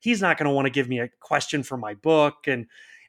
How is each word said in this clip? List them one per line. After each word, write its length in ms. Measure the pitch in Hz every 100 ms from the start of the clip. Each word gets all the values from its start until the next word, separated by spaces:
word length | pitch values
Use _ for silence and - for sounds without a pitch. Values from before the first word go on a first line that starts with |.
he's 200 | 233 220
not 160 | 185 156
gonna 140 | 147
wanna 160 | 139 135
give 180 | 135 123
me 100 | 123
a 80 | 123 _
question 420 | - 143 - 147
for 140 | 123 127
my 160 | 107
book." 520 | 104 156 156 147 - 147
And, 180 | 123 117 - - -